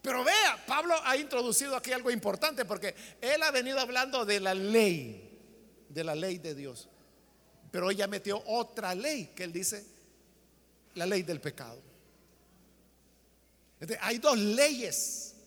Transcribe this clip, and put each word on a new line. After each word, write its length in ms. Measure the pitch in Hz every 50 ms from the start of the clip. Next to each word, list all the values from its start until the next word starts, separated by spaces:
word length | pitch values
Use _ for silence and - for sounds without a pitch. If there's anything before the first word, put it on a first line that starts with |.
Pero 220 | - 269 254 254 247
vea, 400 | 302 392 440 415 320 226 202 -
Pablo 280 | - 262 294 320 349 330 311 -
ha 100 | 262 262 285
introducido 580 | 302 285 277 247 240 240 190 - 277 277 262
aquí 160 | 247 247 254
algo 180 | 254 254 233 247
importante 540 | 247 214 - 202 190 - 302 320 294 240 240
porque 300 | 180 208 180 175 190 - - - - - -
él 220 | 240 247 294 320
ha 80 | 311 311
venido 280 | 277 254 247 262 269 269
hablando 460 | 262 247 254 254 262 269 262 254 226
de 160 | 202 208 202
la 140 | 190 190 190
ley, 840 | 190 190 208 220 226 220 196 175 151 127 113 107 - - - - - - - - - - - - - - -
de 120 | 139 156
la 120 | 160 165 151
ley 240 | 156 175 190 180 180
de 160 | 156 165 147
Dios. 340 | 139 139 135 120 - - - _ _ _ _ _ _ _ _ _ _ _ _ _ _ - -
Pero 180 | - 180 175 190
hoy 80 | 202
ya 100 | 196 196
metió 360 | 196 208 190 - 202 202 220 -
otra 480 | - 214 240 233 - - 220 202 185 180
ley 320 | 180 240 302 311 254 170 - -
que 80 | - 180
él 80 | 175
dice, 320 | 170 180 190 - 214 202 208 - - - - _ _ _ _ _ _ _ _ _ _ _ _ _ _ _ _ _ -
la 100 | 175 170
ley 180 | 185 202 190
del 160 | 180 165 170 143
pecado. 440 | 127 147 - - 131 117 117 120 - - - - _ - _ _ _ _ _ _ _ _ _ _ _ _ _ _ _ _ _ _ _ _ _ _ _ _ _ _ _ _ _ _ _ _ _ _
Entonces, 200 | 156 160 220 -
hay 160 | 185 202 240
dos 220 | 233 277 302 262 220
leyes. 960 | 202 208 214 247 285 302 294 247 233 170 - - - - - - - - - - -